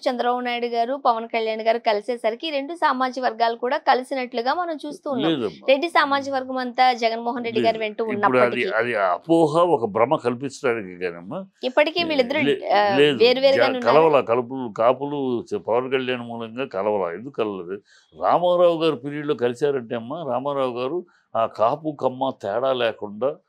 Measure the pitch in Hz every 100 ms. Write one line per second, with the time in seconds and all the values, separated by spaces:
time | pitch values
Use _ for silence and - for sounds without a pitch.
0 | 285 240 240 247 247 240 240 233 233 285
1 | 269 226 233 226 220 220 226 233 233 208
2 | 208 240 220 233 320 285 277 339 311 254
3 | 254 254 240 220 233 233 247 302 302 254
4 | 262 269 247 240 240 330 349 311 294 285
5 | 302 262 269 311 95 78 - 269 339 339
6 | 285 277 277 269 262 262 247 240 254 240
7 | 226 226 233 247 233 220 226 220 214 214
8 | 220 208 247 127 120 120 107 107 120 110
9 | 95 87 - 165 156 160 175 139 113 104
10 | 120 151 123 123 135 - 135 117 95 87
11 | 90 85 90 175 196 _ 254 262 302 349
12 | 330 294 240 294 277 143 - 202 208 196
13 | 147 175 233 254 269 269 - 254 233 147
14 | 160 139 113 120 120 131 120 101 117 135
15 | 143 143 131 117 90 104 95 117 131 131
16 | 127 123 120 117 113 117 131 95 104 104
17 | 87 90 131 - 110 95 87 101 _ _
18 | _ 78 92 147 180 175 175 165 160 143
19 | 143 147 147 123 120 120 143 135 113 120
20 | 117 151 143 120 139 139 131 120 131 175
21 | - _ _ 113 110 - 113 151 156 139
22 | 127 127 135 127 101 110 135 127 117 107
23 | 104 104 131 160